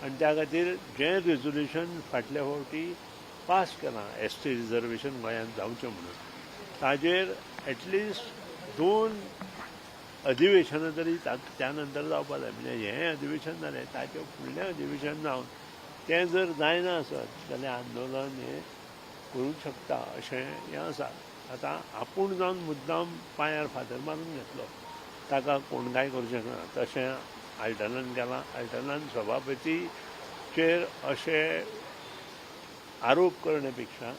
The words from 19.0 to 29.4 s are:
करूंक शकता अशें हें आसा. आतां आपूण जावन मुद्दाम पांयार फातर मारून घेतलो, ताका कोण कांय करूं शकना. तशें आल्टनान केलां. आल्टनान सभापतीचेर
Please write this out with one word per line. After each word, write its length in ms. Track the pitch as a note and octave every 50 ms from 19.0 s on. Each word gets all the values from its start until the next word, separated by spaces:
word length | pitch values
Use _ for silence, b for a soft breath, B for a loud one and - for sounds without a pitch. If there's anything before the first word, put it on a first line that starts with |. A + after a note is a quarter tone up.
| - - - - - - -
करूंक 220 | C3 B2+ C#3 D#3 D3+ -
शकता 320 | D3+ C3 - - - -
अशें 480 | A#1+ A#1+ - - C2 - - C3 B2+ C3 C#3 D3+ - C3+ -
हें 100 | D3+ D3
आसा. 320 | D#3+ E3 D3 D3 C#3 A#2+ - - - - - - - -
आतां 480 | B2+ B2 - C#3 D3 E3 - - - G#2+
आपूण 360 | A#2+ - - F#3+ F#3+ G3 F#3+ F3+
जावन 200 | F#3 F3+ F#3 F#3
मुद्दाम 600 | F3 D#3+ D3+ C#3+ C3 D3 E3 E3 F3 F3 E3+ D#3+ - - - -
पांयार 300 | D3 D3+ D#3 D3+ D3+ C#3+
फातर 300 | - C3+ B2 A#2 B2 B2+
मारून 360 | C#3 D#3 D#3 D#3 E3 E3 D#3+
घेतलो, 320 | C3+ A#2 - - C3 - - - - - - - - - - - - - -
ताका 260 | C#3+ C#3 B2+ C#3+ C#3+ C#3
कोण 360 | C3+ - C#3+ B2+ B2 B2 B2
कांय 160 | B2+ C3+ C#3
करूं 200 | B2+ B2+ A#2+ A2+
शकना. 540 | B2 A#2+ A2 A#2 B2+ G#2+ E2 F#2 - C3+ B2+
तशें 300 | B2 - C3+ B2+ C3 C3 C3 C3+ - - - - - - -
आल्टनान 520 | A2+ A2+ A2+ G2+ G#2+ G#2+ B2 B2+ C3 B2+ B2
केलां. 280 | B2+ A#2+ B2 B2+ C3 C#3 - - B2
आल्टनान 500 | A#2+ A2+ A2+ A#2+ B2+ C#3 C#3 D3+ D3+ C#3+ -
सभापतीचेर 1700 | B2 G#2+ G#2 A#2 C3+